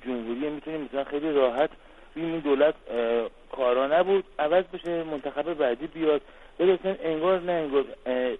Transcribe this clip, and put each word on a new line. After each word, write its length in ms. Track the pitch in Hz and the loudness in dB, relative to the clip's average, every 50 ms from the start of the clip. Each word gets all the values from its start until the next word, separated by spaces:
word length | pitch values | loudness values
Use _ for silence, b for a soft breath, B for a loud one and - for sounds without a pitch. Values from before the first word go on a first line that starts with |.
| 113 | -6
جمهوری 440 | 123 127 120 113 113 120 123 143 151 | -6 -6 -4 -4 -4 -4 -4 -4 -6
می‌تونیم 300 | 151 147 - 151 160 156 | -6 -8 -8 -8 -8 -8
مثلاً 240 | 147 123 - 139 139 | -8 -6 -6 -6 -4
خیلی 280 | - 143 147 147 160 151 | -4 -4 -4 -2 0 2
راحت 380 | 143 131 127 117 127 151 160 - - B B B B B B B | 4 4 4 4 2 0 0 -2 -8 B B B B B B B
بگیم 160 | 156 165 165 165 | -6 -6 -4 -4
این 80 | 165 | -2
دولت، 340 | 147 143 139 135 147 156 160 - - - | 0 2 4 4 4 4 2 0 -6 -6
اه، 380 | 110 120 117 113 117 117 113 - - - - - - | -4 -2 0 0 0 0 -2 -4 -8 -14 -20 -12 -6
کارا 440 | 135 131 123 123 127 135 139 151 170 | -2 0 2 2 2 2 2 2 2
نبود، 240 | 180 185 196 196 185 - - - | 4 4 2 2 0 -2 -4 -4
عوض 260 | 151 151 165 185 185 - - | 0 2 2 2 2 0 -4
بشه، 300 | 175 - 170 170 165 165 | -10 -6 -4 -4 -4 -4
منتخب 520 | 160 156 143 131 143 - 143 147 139 123 | -4 -6 -6 -6 -6 -6 -4 -4 -4 -2
بعدی 320 | - 147 127 120 120 147 | 0 0 0 0 -2 -6
بیاد، 360 | 165 - 165 160 156 151 143 - B B B B B B B | -10 -6 -2 0 2 2 2 0 B B B B B B B
ولی 100 | 170 185 185 | 4 4 4
اصلاً 240 | 175 - 190 196 190 - | 4 2 -2 -4 -2 -2
انگار 360 | 165 160 156 160 185 190 185 | -4 -2 0 2 2 2 2
نه، 120 | 170 180 175 | 0 0 -2
انگار، 320 | 170 156 147 135 143 135 135 - - - | -2 0 0 0 0 0 0 -4 -10 -6
اه، 300 | 127 127 127 127 127 117 | -4 -2 -2 -2 -2 -4